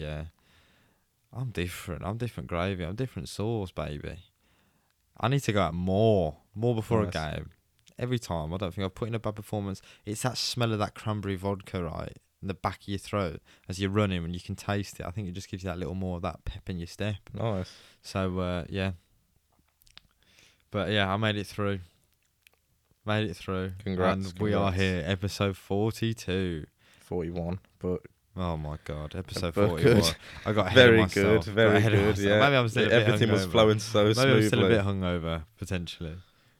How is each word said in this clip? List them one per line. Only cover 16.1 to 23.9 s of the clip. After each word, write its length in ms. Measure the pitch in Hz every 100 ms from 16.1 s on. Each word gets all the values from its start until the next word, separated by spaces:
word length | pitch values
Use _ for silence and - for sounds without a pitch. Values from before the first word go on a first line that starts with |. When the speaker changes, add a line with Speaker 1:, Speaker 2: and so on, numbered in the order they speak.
| 87
Speaker 1:
of 80 |
that 200 | 90 - -
pep 220 | 95 -
in 120 | 90
your 80 | 85
step. 300 | - 104 101 -
Speaker 2:
Nice. 400 | 101 113 95 90 - - _
Speaker 1:
So, 380 | - 98 92 92
uh, 240 | 90 87 -
yeah. 240 | 98 95 90 _ _ _ _ _ _ _ _ _ - _ _ _ _ _ _ _
But, 180 | 104 90
yeah, 240 | 104 95
I 40 | 101
made 180 | 110 104
it 100 | 95
through. 320 | - 101 98 87 _ _ _ _ _ _ _ _ _ _ _ 107
Made 240 | 107 107
it 60 | 85
through. 380 | - 95 95 92
Speaker 2:
Congrats, 480 | 98